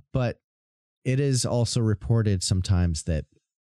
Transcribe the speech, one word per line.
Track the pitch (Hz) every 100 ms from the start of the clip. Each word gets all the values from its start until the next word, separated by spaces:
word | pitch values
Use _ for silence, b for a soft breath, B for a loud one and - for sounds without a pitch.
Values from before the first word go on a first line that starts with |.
| -
but | 135 120 - _ _ _ _ _ _
it | 123 131
is | 143 127 -
also | 120 117 123
reported | 110 104 - 117 107 95
sometimes | - 92 90 92 87 80
that | - 78 - _ _ _ _